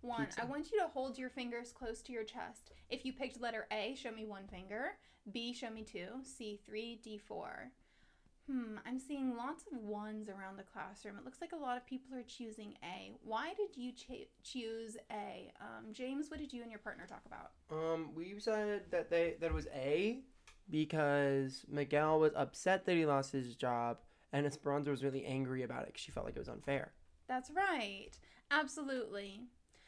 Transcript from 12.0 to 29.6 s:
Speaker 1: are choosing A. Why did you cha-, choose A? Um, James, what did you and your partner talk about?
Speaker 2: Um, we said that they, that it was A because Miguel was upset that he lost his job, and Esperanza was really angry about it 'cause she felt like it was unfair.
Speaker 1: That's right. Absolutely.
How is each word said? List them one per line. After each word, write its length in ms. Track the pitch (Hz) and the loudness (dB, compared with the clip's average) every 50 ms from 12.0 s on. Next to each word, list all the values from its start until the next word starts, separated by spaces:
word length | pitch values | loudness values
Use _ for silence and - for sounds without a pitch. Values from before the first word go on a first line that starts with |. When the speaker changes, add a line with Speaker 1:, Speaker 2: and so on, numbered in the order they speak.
| 262 262 262 | -8 -8 -10
Speaker 1:
are 60 | 254 | -10
choosing 540 | 240 247 - - 240 220 214 220 214 208 - - - | -10 -10 -10 -10 -8 -8 -8 -10 -10 -12 -12 -10 -10
A. 280 | 165 185 196 190 190 214 - - | -8 -8 -8 -10 -12 -14 -12 -6
Why 320 | 220 214 226 277 330 392 | -2 -2 0 0 0 0
did 200 | 415 415 392 - | 0 0 -2 -2
you 160 | 269 240 247 | -4 -6 -6
cha-, 360 | 247 - - - 262 - - - _ _ - | -6 -8 -12 -10 -10 -10 -10 -12 _ _ -12
choose 540 | - - 262 226 220 226 226 226 220 220 240 - - | -8 -6 -4 -4 -4 -4 -4 -6 -8 -10 -10 -10 -6
A? 400 | 226 214 202 202 - 190 - - - - | -6 -4 -4 -6 -8 -10 -12 -14 -14 -14
Um, 320 | - 226 226 220 226 220 | -12 -10 -10 -10 -10 -10
James, 380 | 240 254 254 254 269 285 302 294 | -8 -6 -4 -2 -2 -2 -2 -4
what 100 | 302 294 | -4 -8
did 140 | 302 262 - | -6 -6 -6
you 80 | 240 | -8
and 80 | 233 233 | -8 -8
your 80 | 220 214 | -10 -10
partner 280 | - 220 - - 175 | -8 -8 -8 -8 -10
talk 160 | - - - - | -12 -12 -14 -12
about? 280 | - - - 78 - - - _ - | -12 -12 -12 -12 -14 -16 -18 _ -6
Speaker 2:
Um, 380 | 156 160 160 165 165 160 160 151 156 | -2 0 2 2 2 2 0 -4 -4
we 220 | 160 170 185 202 | -6 -6 -6 -6
said 460 | 208 208 233 214 214 214 208 208 202 - - | -2 2 2 4 4 4 2 2 0 0 2
that 180 | - 170 165 - | 2 2 4 6
they, 240 | 170 170 170 170 - - | 6 6 6 6 4 2
that 80 | 165 | 2
it 60 | 165 165 | 2 2
was 120 | 160 143 - - | 2 0 -2 -2
A 460 | 139 131 139 147 170 196 214 247 262 - - - - - - - - - - | 0 2 4 6 6 6 4 2 0 -4 -14 -18 -20 -20 -20 -20 -20 -6 0
because 960 | 160 151 156 151 - 156 151 143 143 143 143 139 139 139 135 131 131 - - | 2 4 4 4 4 6 6 8 8 8 8 8 6 6 4 2 0 -6 -6
Miguel 520 | - 143 143 143 139 147 147 151 156 160 156 | -2 0 0 2 4 6 6 8 8 10 10
was 140 | 156 156 151 | 10 8 8
upset 500 | 147 139 - - - - 180 190 190 190 | 6 2 2 0 2 4 6 6 6 6
that 100 | - 175 | 6 6
he 120 | 170 160 | 8 8
lost 240 | 147 143 135 135 135 | 8 8 6 4 4
his 240 | - 135 127 123 117 | 0 0 0 -2 -2
job, 420 | - - 127 120 120 120 120 117 - - - - _ _ _ | 0 2 2 4 4 2 2 0 -2 -6 -20 -20 _ _ _
and 140 | - 139 147 | 2 2 2
Esperanza 460 | 143 139 - - 147 139 147 147 147 | 2 2 0 0 2 2 4 4 2
was 120 | 143 120 131 | 2 2 2
really 220 | 139 131 135 - | 2 0 0 0
angry 380 | - 131 135 135 127 131 131 127 | 0 0 2 2 2 0 0 -2
about 240 | 120 123 127 - | -2 -2 -4 -4
it 80 | - - | -6 -6
'cause 60 | - | -10
she 100 | - - | -10 -6
felt 160 | - - - | -4 -4 -4
like 80 | - - | -4 -4
it 40 | - | -4
was 100 | 120 - | -6 -6
unfair. 440 | 120 - - 135 139 135 - - - - - - - - - | -6 -6 -2 0 0 0 0 -2 -8 -16 -20 -20 -20 -14 -6
Speaker 1:
That's 220 | - 254 254 254 - | -4 -2 -2 -2 -2
right. 600 | 302 359 392 381 339 269 220 202 196 196 - - - - - - - - - - | 2 2 4 4 4 2 0 -2 -4 -8 -12 -14 -16 -18 -20 -20 -20 -14 -4 2
Absolutely. 920 | 277 302 311 285 - 311 294 269 269 254 226 - 196 202 202 196 196 214 247 247 - - | 2 4 4 2 0 -4 -2 -2 -2 -2 -2 -2 -4 -6 -6 -8 -10 -12 -14 -14 -16 -20